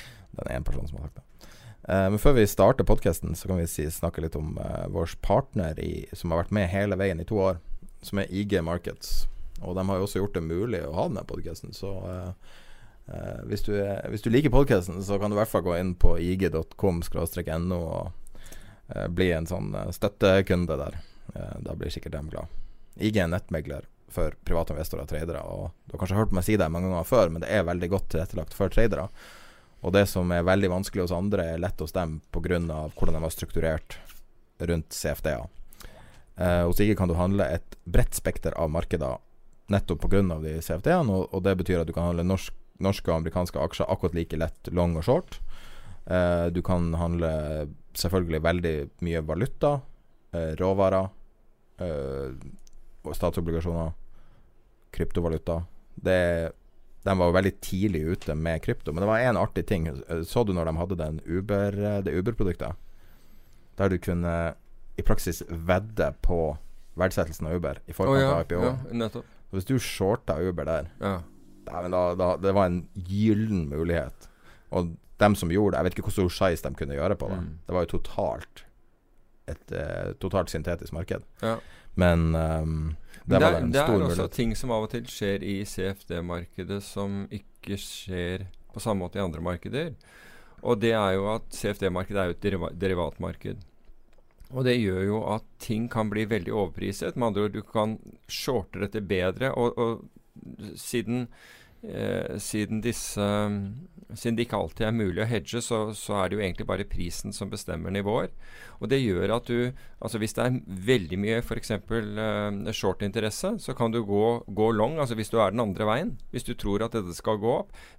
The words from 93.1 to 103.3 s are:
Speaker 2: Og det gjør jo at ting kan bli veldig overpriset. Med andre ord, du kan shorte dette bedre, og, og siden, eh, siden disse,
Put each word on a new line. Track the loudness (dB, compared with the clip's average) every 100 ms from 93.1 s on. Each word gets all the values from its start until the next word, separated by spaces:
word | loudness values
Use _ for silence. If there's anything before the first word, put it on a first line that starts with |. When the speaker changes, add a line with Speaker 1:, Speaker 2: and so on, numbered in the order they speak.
| -4 -8 -8 -8 -10 -14 -20 -20 -20 -20 -20 -20 -20 -8
Speaker 2:
Og | 0
det | 2 4
gjør | 2 2
jo | 0 0 0
at | -4 -6 -10
ting | -4 -2 -2
kan | -2 0
bli | 0
veldig | 0 -2 0
overpriset. | -2 -2 -2 -6 -4 -4 0
Med | 0
andre | 2
ord, | -2
du | -4
kan | -4 0 0 -2 -12 -20 -12
shorte | -6 0 -2 -2 -4
dette | -4 -2 0
bedre, | 2 2 0 -2
og, | 2 0 2
og | -2 -2 -10 -20 _ -20 -16 -14 -14 -12
siden, | -4 -2 0 -2 -4 -10 -20 -20 -20 -18
eh, | -10 -4 -2 -2 -4 -6
siden | -4 -2 -2 -2
disse, | -2 -4 -4 -2 0